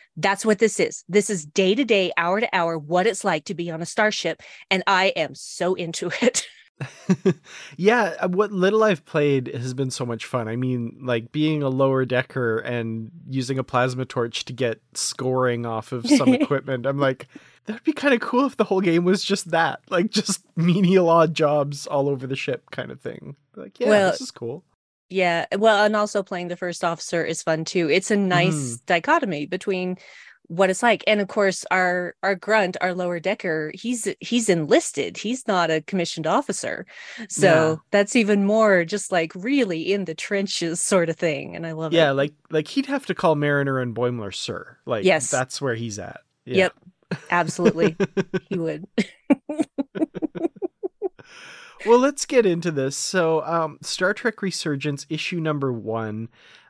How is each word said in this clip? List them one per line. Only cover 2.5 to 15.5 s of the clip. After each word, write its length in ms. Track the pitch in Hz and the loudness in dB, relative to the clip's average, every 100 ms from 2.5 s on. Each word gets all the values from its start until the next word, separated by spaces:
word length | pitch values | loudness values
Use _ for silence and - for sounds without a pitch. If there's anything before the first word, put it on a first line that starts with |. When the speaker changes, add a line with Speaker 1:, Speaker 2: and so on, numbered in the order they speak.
| 185 | 0
Speaker 1:
hour, 220 | 170 165 | 0 -2
what 300 | 147 175 190 | 0 2 2
it's 160 | 185 | 0
like 220 | 202 160 - | 0 -2 -2
to 80 | |
be 180 | 170 170 | -8 -6
on 100 | 160 | -6
a 40 | 170 | -6
starship. 560 | - 214 202 170 165 - - - | 0 0 0 -4 -6 -10 -14 -2
And 140 | 190 - | 0 2
I 200 | 185 190 180 | 4 4 0
am 200 | 151 - | -4 -6
so 380 | - - 180 185 | -14 -4 -2 -2
into 360 | 170 - 175 - | -4 -6 -6 0
<laughs> 60 | |
it. 260 | 247 - - - _ - | 0 0 -8 -16 _ -14
Speaker 2:
<laughs> 540 | 139 - - - 190 - - - - 143 | -14 -8 -2 0 0 -2 -6 -20 -16 0
Yeah, 380 | 190 240 202 165 | 2 4 2 -2
uh, 80 | 185 | -2
what 240 | 180 208 | 0 0
little 320 | 202 185 220 | 2 2 4
I've 220 | 214 185 - | 2 2 -2
played 420 | 160 143 139 123 | 0 2 2 -2
has 200 | - 127 127 | -8 -8 -4
been 160 | 131 | -4
so 120 | - 120 | -4 -6
much 200 | 117 - | -6 -6
fun. 220 | 127 110 | -6 -4
I 80 | 117 | -2
mean, 440 | 127 127 117 - | -2 -2 -4 -8
like, 280 | 127 117 117 | -2 -2 -2
being 300 | 151 156 151 | -2 0 0
a 80 | 139 | 0
lower 360 | 131 135 135 127 | 2 2 2 2
decker 520 | 127 - 135 120 113 | 0 -2 -2 0 0
and 540 | 117 120 113 113 110 - - | -2 -4 -4 -6 -10 -14 -8
using 300 | 131 123 131 | -6 -2 -4
a 40 | |
plasma 400 | 123 131 127 127 131 | 0 0 0 -2 -6
torch 400 | - 117 - - | -4 -4 -4 -8
to 80 | |
get 280 | 123 123 113 _ - | -4 -2 -4 _ -8
scoring 680 | - - 127 127 127 | -8 -4 -2 0 0